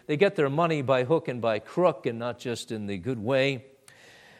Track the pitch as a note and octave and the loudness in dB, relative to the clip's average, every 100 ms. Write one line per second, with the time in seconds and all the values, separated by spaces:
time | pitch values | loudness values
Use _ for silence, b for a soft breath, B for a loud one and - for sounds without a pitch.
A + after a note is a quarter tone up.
0 | - D3+ G3 F#3+ C#3 D3 E3+ D#3 B2+ C3 | -4 2 4 4 2 2 2 2 2 2
1 | B2+ D#3+ - B2 A2+ G#2+ - - F3 - | 2 0 0 -2 0 0 -2 2 2 2
2 | C3+ A2+ A#2+ A#2 B2+ A2+ - A2 G2+ G2+ | -4 -4 -6 -6 -6 -6 -6 -8 -6 -6
3 | G2+ A#2+ G#2 C3+ C#3 C3 - _ b b | -6 -4 0 2 2 0 -8 _ b b
4 | b b b | b b b